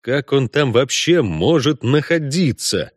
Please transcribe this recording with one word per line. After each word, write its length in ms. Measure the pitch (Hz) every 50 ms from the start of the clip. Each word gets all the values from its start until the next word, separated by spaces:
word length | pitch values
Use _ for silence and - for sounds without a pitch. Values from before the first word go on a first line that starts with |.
Как 320 | _ 117 127 143 135 - 143
он 160 | 135 131 113
там 220 | - 147 147 131
вообще 500 | 107 117 139 131 - - - 160 175 175
может 640 | 127 95 82 78 87 131 170 151 117 143 156 - -
находиться? 1080 | 120 139 151 139 - 170 165 151 139 135 180 180 135 104 - - - - 92 - - _